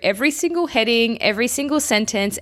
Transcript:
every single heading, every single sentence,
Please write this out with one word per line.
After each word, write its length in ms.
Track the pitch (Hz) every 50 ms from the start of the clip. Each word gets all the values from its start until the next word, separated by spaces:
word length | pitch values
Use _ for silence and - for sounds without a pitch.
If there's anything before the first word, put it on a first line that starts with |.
every 300 | - 190 202 208 269 311
single 340 | 285 - 349 330 339 349 339
heading, 560 | 285 - 233 220 233 233 226 233 226 226 -
every 260 | - 214 208 214 240
single 320 | 240 - 277 277 277 302 294
sentence, 600 | - - 226 208 220 - - 202 196 202 202 -